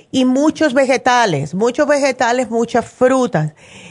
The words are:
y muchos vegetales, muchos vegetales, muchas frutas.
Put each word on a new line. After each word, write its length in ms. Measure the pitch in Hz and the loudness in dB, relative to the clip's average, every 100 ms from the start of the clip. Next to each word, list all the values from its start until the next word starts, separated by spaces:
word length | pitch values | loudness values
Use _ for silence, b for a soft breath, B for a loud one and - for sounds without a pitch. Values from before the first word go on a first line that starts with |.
| B | B
y 120 | 262 | -2
muchos 480 | 254 254 311 311 311 | 0 2 0 0 0
vegetales, 800 | 247 262 254 254 247 226 147 151 | 2 0 0 2 2 2 0 -4
muchos 340 | 180 233 262 285 | -4 -2 0 0
vegetales, 600 | 294 269 262 247 247 233 | 0 0 0 -2 -2 -2
muchas 360 | 226 233 240 | -4 -2 -2
frutas. 720 | 220 - 254 262 247 160 156 B B B B | -4 0 0 2 0 -2 -4 B B B B